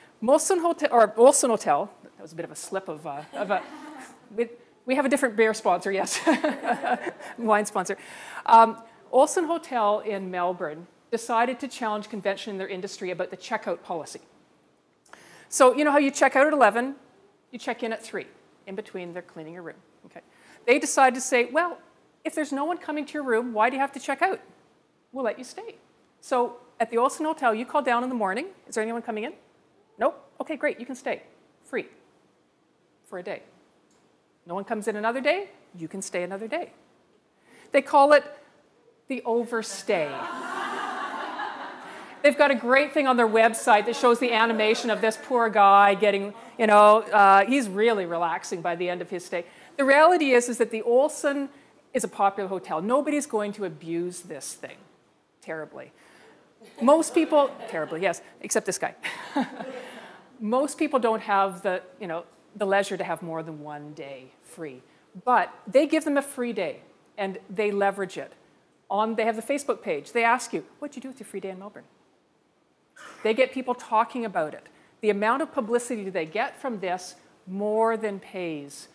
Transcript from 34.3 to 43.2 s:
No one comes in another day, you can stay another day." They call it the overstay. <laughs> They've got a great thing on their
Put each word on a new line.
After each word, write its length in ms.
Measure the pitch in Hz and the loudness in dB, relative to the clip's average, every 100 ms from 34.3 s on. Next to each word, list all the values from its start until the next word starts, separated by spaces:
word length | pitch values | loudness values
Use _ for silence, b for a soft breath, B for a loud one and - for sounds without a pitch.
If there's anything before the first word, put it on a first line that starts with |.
| _ | _
No 100 | 170 | -12
one 100 | 185 | -10
comes 240 | 196 220 202 | -6 -6 -4
in 80 | 208 | -4
another 260 | 220 247 | -4 -2
day, 260 | 285 359 392 - _ | 0 -2 -4 -16 _
you 140 | 175 160 | -14 -12
can 140 | 196 | -10
stay 200 | - 180 | -8 -6
another 260 | 175 196 220 | -6 -8 -8
day." 240 | 320 - _ _ _ _ _ _ _ b b b | -8 -8 _ _ _ _ _ _ _ b b b
They 80 | 285 | -2
call 320 | 269 294 285 | 4 6 8
it 120 | 294 - - - _ _ _ _ _ - | 6 4 -16 -20 _ _ _ _ _ -10
the 160 | 254 | -8
overstay. 920 | 240 233 233 226 214 - - 185 147 | -2 -2 -2 -4 -6 -8 -2 -2 -2
<laughs> 100 | 127 - - - - - 381 381 370 - - - - 285 - - - B B B B | -6 -10 -10 -8 -8 -6 -8 -8 -8 -8 -8 -10 -10 -10 -10 -14 -16 B B B B
They've 160 | 285 285 | 2 4
got 140 | 285 | 2
a 40 | 247 | 2
great 360 | 240 262 294 | 2 2 2
thing 140 | 311 269 | 0 2
on 100 | |
their 120 | 247 | 4